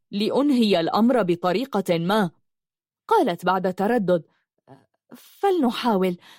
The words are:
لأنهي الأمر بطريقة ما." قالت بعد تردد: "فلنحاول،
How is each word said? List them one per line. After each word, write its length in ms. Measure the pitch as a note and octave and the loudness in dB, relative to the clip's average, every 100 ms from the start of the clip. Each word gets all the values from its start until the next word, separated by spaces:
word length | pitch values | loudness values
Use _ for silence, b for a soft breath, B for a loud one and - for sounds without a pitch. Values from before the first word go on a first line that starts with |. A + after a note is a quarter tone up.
| - | -10
لأنهي 680 | G3+ G#3+ A#3 D4 B3 G#3+ F3+ | -4 -2 0 2 2 2 2
الأمر 440 | E3 G3+ A#3 B3+ | 0 2 2 2
بطريقة 720 | F3+ E3+ F3+ F#3 C4 G3+ F#3+ E3+ | 0 -2 0 -2 -2 -4 -2 -2
ما." 340 | E3+ A3 F3+ _ _ _ _ _ _ _ - | 0 -2 -2 _ _ _ _ _ _ _ 0
قالت 380 | A4 C4 E3+ F3+ | 2 2 -2 -2
بعد 280 | F#3 F#3+ | 0 -2
تردد: 500 | F#3 F#3+ B3 F3+ F3 - _ _ _ _ C3+ _ _ _ - | -2 0 0 2 0 -2 _ _ _ _ -20 _ _ _ -20
"فلنحاول، 1000 | - - G4+ F4+ C4 - B3 G3 F#3 F3+ B | -20 -4 0 2 0 0 -2 0 0 -4 B